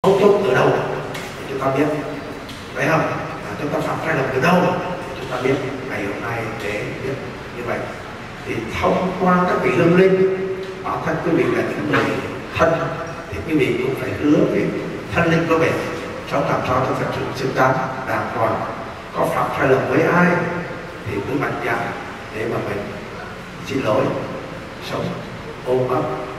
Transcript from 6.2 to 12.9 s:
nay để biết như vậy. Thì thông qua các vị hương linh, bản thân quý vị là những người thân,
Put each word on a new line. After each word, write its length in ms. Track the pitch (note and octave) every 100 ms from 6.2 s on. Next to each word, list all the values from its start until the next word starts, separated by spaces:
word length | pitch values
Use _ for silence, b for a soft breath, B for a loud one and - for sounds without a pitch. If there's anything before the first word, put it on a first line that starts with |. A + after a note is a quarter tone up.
| -
nay 120 | A2 A2 -
để 200 | G2+ G#2 C3+ -
biết 100 | C3 C3+ A#2+ - - A#2+
như 60 | A#2
vậy. 100 | G#2+ - - - - - - -
Thì 80 | - A2 -
thông 300 | F3 F#3 F3+ -
qua 160 | F3+ F3+ F3+
các 80 | -
vị 60 | - -
hương 200 | E3 F#3
linh, 400 | F#3+ F#3 F#3+ - - - - -
bản 140 | - - E3
thân 100 | D#3+ -
quý 60 |
vị 120 | E3
là 180 | - -
những 300 | - - D4
người 140 | C#4 - - - - - -
thân, 160 | D#3+ E3 -